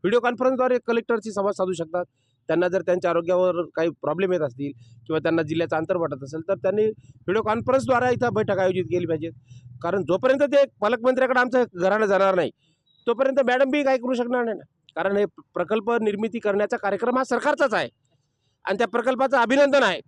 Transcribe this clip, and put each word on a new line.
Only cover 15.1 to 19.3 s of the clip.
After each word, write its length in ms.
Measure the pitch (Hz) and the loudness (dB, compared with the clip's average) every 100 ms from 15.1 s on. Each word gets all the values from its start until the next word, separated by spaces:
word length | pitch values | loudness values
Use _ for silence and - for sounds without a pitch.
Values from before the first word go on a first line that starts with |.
| 202 | 2
हे 80 | |
प्रकल्प 680 | 202 - - 175 175 226 208 | 0 -4 -10 -6 -2 -2 0
निर्मिती 480 | 233 214 202 220 233 | 0 0 -2 -6 -4
करण्याचा 380 | 208 202 208 240 | -2 0 0 -2
कार्यक्रम 400 | 202 196 233 254 | -2 -2 0 0
हा 80 | |
सरकारचाच 500 | 262 240 277 294 277 | 0 0 0 2 2
आहे 140 | 202 127 _ _ _ _ _ _ _ | 0 -4 _ _ _ _ _ _ _
आणि 140 | - 196 | -6 -2
त्या 100 | 226 | 0
प्रकल्पाचं 480 | 233 240 254 269 | 0 0 0 2